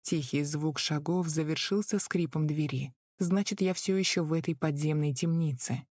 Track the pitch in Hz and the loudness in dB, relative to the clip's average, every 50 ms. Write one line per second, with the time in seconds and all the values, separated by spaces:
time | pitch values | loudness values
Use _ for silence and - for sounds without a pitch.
0 | - - 170 156 139 123 - 143 147 147 151 147 151 156 143 - - - 156 147 | -2 -2 -2 -2 -2 -2 -2 0 0 0 -2 0 -2 -2 -2 -2 -2 -2 -2 -2
1 | 147 160 175 180 175 165 151 165 156 151 160 - - - 196 208 208 - - 202 | 0 0 0 2 2 0 0 0 0 0 -2 -2 -2 0 0 0 0 0 0 0
2 | - - - 180 170 151 - 156 156 147 151 156 151 143 - 131 135 135 - _ | 0 2 2 0 0 0 0 0 0 0 0 0 0 0 -2 -4 -4 -6 -10 _
3 | _ _ _ _ 180 170 185 196 202 - 208 - 190 185 180 - - - 190 190 | _ _ _ _ 2 2 2 2 2 -2 -2 0 0 0 0 0 0 0 2 2
4 | 185 - - 185 165 151 160 165 160 - 165 - - 156 147 143 151 156 151 151 | 2 2 2 0 0 2 0 0 0 -2 -2 0 0 0 0 0 0 0 2 2
5 | 147 147 135 - - 165 165 165 165 151 135 123 - - 123 123 - _ | 2 0 0 0 0 0 0 2 0 0 0 -2 -2 -2 -2 -4 -6 _